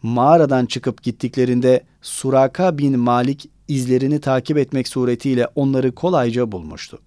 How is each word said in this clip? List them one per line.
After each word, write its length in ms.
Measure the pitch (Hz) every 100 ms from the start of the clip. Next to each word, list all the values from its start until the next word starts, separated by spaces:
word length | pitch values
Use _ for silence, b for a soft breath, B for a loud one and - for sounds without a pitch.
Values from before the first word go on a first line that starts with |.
Mağaradan 600 | 113 120 131 170 151 131 123
çıkıp 380 | - 131 117
gittiklerinde 800 | - 120 131 - 123 123 127 127 _ _
Suraka 760 | - - 135 131 135 - 185 151
bin 220 | 143 131
Malik 500 | 120 120 123 139 - _ -
izlerini 540 | 139 123 127 135 147
takip 360 | 147 131 127 151
etmek 300 | 135 135 123
suretiyle 600 | - 123 120 139 127 120 -
onları 400 | 139 135 131 123
kolayca 560 | 170 175 123 117 120
bulmuştu. 500 | 98 78 78 - -